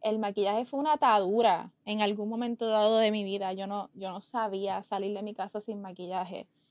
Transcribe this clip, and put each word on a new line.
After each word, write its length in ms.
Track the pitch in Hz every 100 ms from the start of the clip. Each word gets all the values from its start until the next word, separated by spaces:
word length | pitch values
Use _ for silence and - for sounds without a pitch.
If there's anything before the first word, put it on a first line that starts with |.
el 180 | 220 220
maquillaje 460 | 208 202 196 214 247
fue 140 | 277
una 140 | 311
atadura 800 | 302 269 214 185 220 226 170 180 _ -
en 160 | 214
algún 260 | 208 208 208
momento 380 | 226 240 233 226
dado 300 | 214 214 220
de 140 | 220
mi 120 | 214
vida. 300 | 196 196 190
Yo 140 | 190 196
no, 220 | 202 -
yo 180 | 185 190
no 80 | 185
sabía 640 | - 240 220 196 196 190
salir 320 | - 196 196 202
de 80 |
mi 100 | 214
casa 280 | 220 196 214
sin 200 | 214 208
maquillaje. 680 | 196 180 180 185 180 170 - _ _